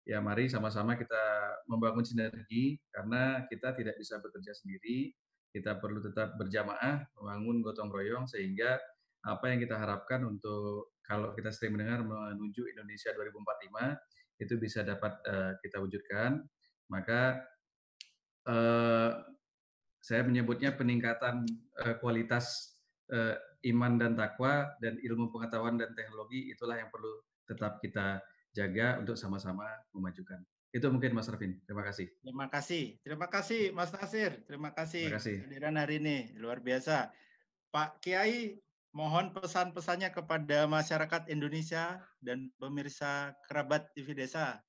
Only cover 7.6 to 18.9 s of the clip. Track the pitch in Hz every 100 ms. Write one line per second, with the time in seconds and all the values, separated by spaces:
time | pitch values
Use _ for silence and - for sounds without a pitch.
7.6 | 110 110 107 98 101 123 127 107 95 98
8.6 | 120 127 - _ _ _ 110 - 127 123
9.6 | 117 110 104 98 - 131 123 101 104 104
10.6 | 104 104 - _ - 104 107 104 107 104
11.6 | 110 107 107 117 110 107 107 101 104 101
12.6 | 120 110 104 104 113 104 104 104 104 104
13.6 | 95 107 131 143 _ _ _ _ 98 117
14.6 | 110 110 101 98 107 - - 98 95 95
15.6 | 98 98 95 98 - 101 120 151 - _
16.6 | _ _ _ 95 101 120 127 127 - _
17.6 | _ _ _ _ - _ _ _ - 117
18.6 | 117 117 117